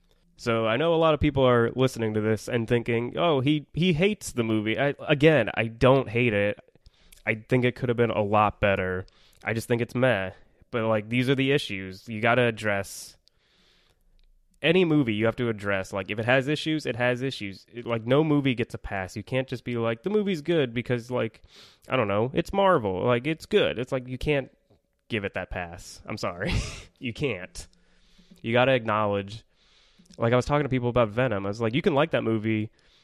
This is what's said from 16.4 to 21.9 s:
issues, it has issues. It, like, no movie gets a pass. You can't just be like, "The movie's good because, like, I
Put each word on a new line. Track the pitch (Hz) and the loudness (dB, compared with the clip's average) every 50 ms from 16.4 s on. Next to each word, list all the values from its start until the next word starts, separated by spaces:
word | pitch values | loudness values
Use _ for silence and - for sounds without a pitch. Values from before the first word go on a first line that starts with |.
| 127 | 2
issues, | 143 156 147 - 160 156 156 - | 0 -4 -4 -2 -4 -4 -4 -4
it | 127 123 | -4 -4
has | 120 123 123 127 120 | -2 0 -2 -2 -2
issues. | 131 135 127 - 107 98 95 - - _ 101 | -4 -6 -8 -8 -12 -12 -14 -16 -20 _ -16
It, | 120 120 | -10 -6
like, | 117 117 113 107 | -4 -4 -2 0
no | 117 131 147 160 | 2 4 4 4
movie | 156 147 147 135 139 120 | 4 2 2 2 2 0
gets | 113 113 - - | 0 -4 -6 -6
a | |
pass. | - - - 104 98 95 95 - | -12 -10 -6 -6 -6 -6 -6 -8
You | 107 101 | -10 -8
can't | - 131 131 131 | -4 -4 -4 -4
just | - 131 117 - | -4 -8 -10 -8
be | 127 120 | -6 -6
like, | 117 113 113 117 113 - | -4 -2 -2 -4 -4 -4
"The | 185 | -2
movie's | 208 214 202 202 190 151 | -2 0 0 0 -2 -4
good | 143 170 175 160 135 120 117 | -2 0 0 0 0 0 -2
because, | 123 113 - 123 120 113 123 | -6 -2 -2 -4 -4 -4 -4
like, | 123 120 117 110 _ - _ - _ - - - _ _ _ | -4 -4 -4 -4 _ -14 _ -20 _ -20 -20 -20 _ _ _
I | - | -2